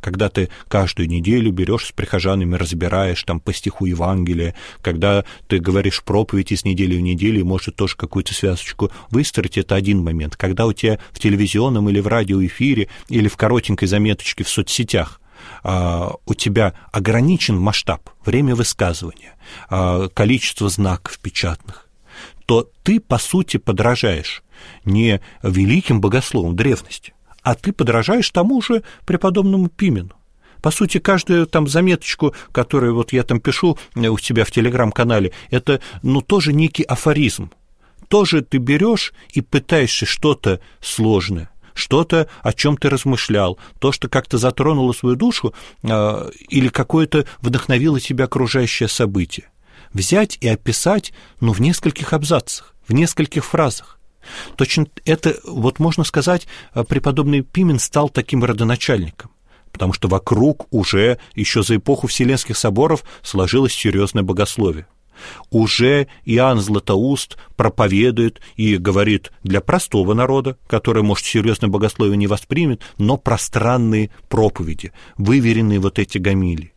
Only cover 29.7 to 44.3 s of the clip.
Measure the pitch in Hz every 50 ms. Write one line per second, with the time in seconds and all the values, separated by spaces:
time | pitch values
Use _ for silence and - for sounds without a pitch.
29.7 | - - 202 190 127 95 87 92 - _ _ _ _ _ _ - - - - 156
30.7 | 156 - 214 - - 185 - - 196 180 - - 180 170 165 160 - 165 151 143
31.7 | 135 165 180 185 175 - - - - - 165 143 - - - - - - 123 -
32.7 | - 139 127 120 117 117 117 - - 127 120 - 123 117 - 139 127 - - 175
33.7 | 151 - - - - 123 117 113 110 101 - - 120 113 110 - - 127 113 120
34.7 | 120 127 123 104 - - 120 120 117 107 98 90 - - - - - 123 - -
35.7 | 139 131 - - - 87 - 127 131 143 - _ 202 202 147 151 143 151 160 156
36.7 | - - 151 - 131 - - 156 147 147 151 107 - - 95 85 - _ _ _
37.7 | - _ _ _ _ - - - - 208 202 165 170 156 123 _ - 135 123 120
38.7 | 143 151 190 226 226 - - - - - - - - 143 117 _ - 143 - -
39.7 | 170 156 131 117 - - - - - - - 151 143 - - 104 95 87 - -
40.7 | - _ - - - - 110 110 110 98 85 95 98 85 80 - - - - -
41.7 | - - - - 135 143 170 - - 165 156 - - - - 117 - - - 147
42.7 | 147 - - 139 135 127 - - - - - - 110 104 98 90 90 - - -
43.7 | - - - 135 135 - - 131 - 135 - -